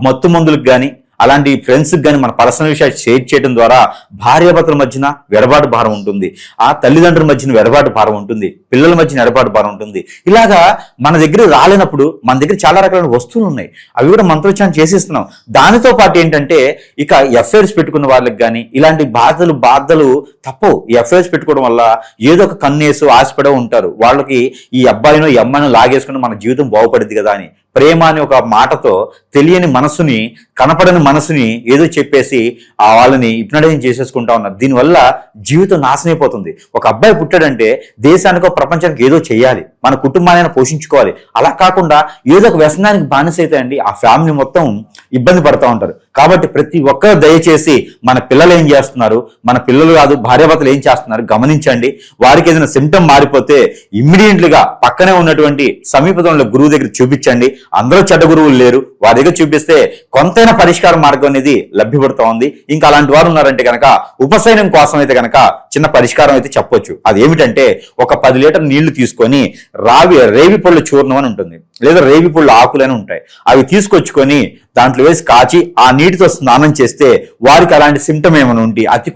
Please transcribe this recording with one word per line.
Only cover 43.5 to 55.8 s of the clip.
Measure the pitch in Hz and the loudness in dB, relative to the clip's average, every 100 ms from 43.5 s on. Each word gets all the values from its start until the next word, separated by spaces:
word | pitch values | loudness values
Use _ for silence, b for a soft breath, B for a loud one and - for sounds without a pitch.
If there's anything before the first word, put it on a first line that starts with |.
| 147 | -2
అండి | 127 135 104 | -4 -6 -6
ఆ | 98 | -2
ఫ్యామిలీ | 117 127 160 147 | 0 2 0 -2
మొత్తం | 135 180 147 104 - b b 127 | -2 -2 -2 -6 -12 b b -4
ఇబ్బంది | 123 180 147 | 0 2 2
పడతా | 135 123 | 2 0
ఉంటారు. | 113 92 - _ 135 | -2 -6 -10 _ 0
కాబట్టి | 156 180 - 143 | 2 0 -2 -4
ప్రతి | 143 170 139 | -4 -2 -2
ఒక్కరు | 135 214 180 151 | 0 2 2 2
దయచేసి | 165 170 156 160 123 - B 120 | 2 2 0 0 -2 -2 B -2
మన | 127 - | -2 0
పిల్లలు | 131 175 170 | 2 4 2
ఏం | 156 | 2
చేస్తున్నారు, | 139 135 127 110 113 - b - | 0 0 -2 -2 -2 -6 b -4
మన | 123 - | -4 0
పిల్లలు | 131 160 165 | 2 4 4
కాదు | 139 139 113 | 2 0 0
భార్యాభర్తలు | 127 156 160 139 139 | 2 2 2 0 0
ఏం | 139 | 0
చేస్తున్నారు | 123 - 110 107 | -2 -2 -6 -2
గమనించండి. | 107 135 151 147 120 127 - B B 123 | -2 0 0 -2 -2 -4 -6 B B 2
వారికి | 156 165 | 4 2
ఏదైనా | 160 143 139 | 0 0 -2
సిమ్టమ్ | 147 190 160 | 0 2 2
మారిపోతే | 143 143 139 120 143 110 B B 101 | 2 2 0 0 2 0 B B -2
ఇమ్మీడియట్‌గా | 139 190 214 185 170 143 - - 123 | 2 4 4 2 2 2 0 0 -2
పక్కనే | - 185 180 | 0 0 2
ఉన్నటువంటి | 165 147 147 143 131 - | 0 0 0 0 -4 -4